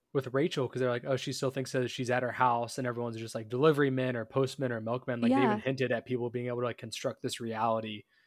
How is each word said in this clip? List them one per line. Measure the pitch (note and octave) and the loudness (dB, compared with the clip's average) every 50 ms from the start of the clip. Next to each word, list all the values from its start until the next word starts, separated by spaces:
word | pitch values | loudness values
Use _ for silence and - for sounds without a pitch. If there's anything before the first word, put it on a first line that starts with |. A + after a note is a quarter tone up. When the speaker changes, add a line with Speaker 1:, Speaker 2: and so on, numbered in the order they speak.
| _ _ - | _ _ -2
Speaker 1:
with | C#3 B2+ B2 B2 | -2 -2 0 0
Rachel, | C3+ D#3 F3+ - D3+ B2+ A#2 | 0 0 0 0 -2 -4 -2
'cause | - B2 | -2 -2
they're | B2+ B2 | 0 0
like, | A#2+ B2 B2+ | 0 -2 -2
"Oh, | C#3+ C3 | -2 -2
she | B2+ - C#3+ B2+ | -2 -2 -4 -4
still | - C#3+ C3 | -2 -2 -2
thinks | - C#3 B2+ - - | -2 -2 -6 -2 -2
that | C3 B2 A#2 | -2 -2 -2
she's | - - B2+ A2+ | -2 -4 0 0
at | B2 B2 B2 | 2 2 0
her | A#2 - | -2 2
house," | - B2+ B2 A#2+ A#2 A#2 A2+ - C#3+ | 4 4 4 4 2 0 -4 -4 -4
and | B2+ | -4
everyone's | B2 A#2 A#2+ A#2+ A#2 A2+ | -2 -2 -2 -4 -4 -4
just | A2+ A2+ A2 - | -6 -8 -6 -6
like, | A#2 A2 G#2+ | -8 -6 -4
delivery | B2 B2 D3 D#3+ D3 C#3+ C#3+ C3+ | 0 6 6 6 6 6 4 4
men | C3 C3 B2+ B2+ B2 | 4 2 0 0 0
or | A#2 A2 | -2 -4
postmen | - - C3+ C3+ C3 - - C3+ B2 | 0 0 2 2 2 0 -4 -4 -2
or | A#2+ A2 | -2 -4
milkmen. | A2 A2+ B2 B2+ - C3 A#2+ A#2+ | -2 -2 -4 -4 -2 -4 -2 2
Like, | A#2 A#2 B2+ | 4 4 6
they | C3+ B2+ | 6 4
even | - G#3 | 4 2
Speaker 2:
Yeah. | G#3+ | 2
Speaker 1:
hinted | - C3 C3+ C3 C3 A#2+ | 0 -2 0 0 0 0
at | A#2+ A2+ - | 0 -2 -2
people | - B2 A#2 A#2+ A#2+ | -2 -2 -2 -2 -2
being | A#2+ B2 B2 | -2 -4 -4
able | B2 A#2+ B2 | -2 -2 -2
to, | B2 | -2
like, | A#2+ A#2 - | -4 -4 -6
construct | B2 A2 - - - B2 A#2 - - | -10 -10 -10 -4 -4 -4 -4 -4 -6
this | A#2+ - - | -6 -6 -4
reality | A#2 A2+ A2 G#2+ A#2 A#2 A2+ A2+ A2 G#2+ G#2+ G#2 - _ _ _ _ | -6 -6 -2 0 2 2 2 0 0 -4 -8 -10 -12 _ _ _ _